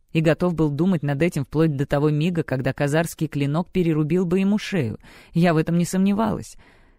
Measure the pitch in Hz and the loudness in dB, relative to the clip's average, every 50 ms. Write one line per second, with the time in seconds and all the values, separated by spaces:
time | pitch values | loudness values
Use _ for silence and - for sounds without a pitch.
0 | _ _ - 165 156 165 147 - 180 180 170 151 160 147 143 135 175 196 185 147 | _ _ -2 0 2 2 2 2 0 -2 0 0 0 0 0 0 0 0 0 0
1 | 139 143 143 135 170 175 - 151 131 - - 151 165 160 139 131 143 - 147 143 | 0 -2 -2 0 0 0 0 -2 -6 -2 0 2 2 2 2 -2 -2 -2 0 0
2 | 151 151 151 147 156 - 170 160 139 - 127 135 135 135 - - 143 143 147 160 | 2 2 2 2 0 0 -2 -2 -4 -2 -4 -2 -2 -2 -2 -2 -2 0 0 0
3 | 170 - - - 160 147 - 143 143 139 147 170 185 - - 185 170 165 156 151 | 0 -2 -4 -6 -6 -4 -2 -2 -2 -2 -2 -2 -4 -2 -2 0 0 2 2 0
4 | 156 143 170 180 190 165 180 196 190 196 208 208 - - 196 170 127 110 - - | 0 0 0 0 0 0 0 0 2 2 0 0 -2 -4 -4 -2 -2 -4 -6 -10
5 | - - - - - - - 165 175 175 156 160 160 - 170 175 170 - - 185 | -14 -20 -20 -20 -12 -4 0 2 4 4 4 2 2 2 0 0 0 0 0 0
6 | 190 202 202 208 226 214 - - - - - - - - - - - _ _ | 2 2 2 0 0 -2 -2 -4 -8 -12 -18 -20 -20 -20 -20 -20 -20 _ _